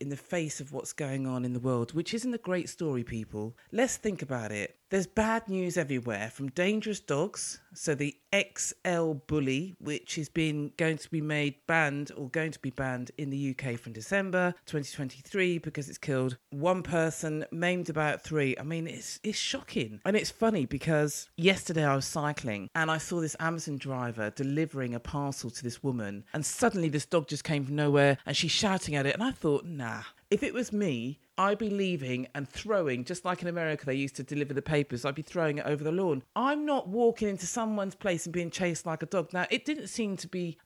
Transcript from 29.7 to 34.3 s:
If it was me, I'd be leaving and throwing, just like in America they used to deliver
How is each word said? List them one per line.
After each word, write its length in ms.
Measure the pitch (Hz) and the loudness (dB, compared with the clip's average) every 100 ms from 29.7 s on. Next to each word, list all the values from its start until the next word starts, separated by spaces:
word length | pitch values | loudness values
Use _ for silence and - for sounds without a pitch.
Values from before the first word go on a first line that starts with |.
| 151 117 107 104 - _ | -6 -6 -6 -10 -18 _
If 140 | 208 | 0
it 100 | - | 2
was 180 | - 226 | -2 -2
me, 480 | 208 196 120 120 147 _ - | 0 0 0 -2 -6 _ 0
I'd 200 | 196 208 | 2 2
be 120 | 214 | 0
leaving 560 | 202 190 170 127 127 127 | 0 0 0 -2 -4 -4
and 140 | 143 135 | -6 -8
throwing, 560 | - 208 208 151 123 | -8 0 2 2 0
just 220 | 123 175 180 | -2 -4 -4
like 160 | 175 | -2
in 80 | 175 | -2
America 360 | 170 160 151 139 | -2 -2 -2 0
they 100 | 135 | 0
used 200 | 139 - | -2 -4
to 80 | |
deliver 300 | 131 | -4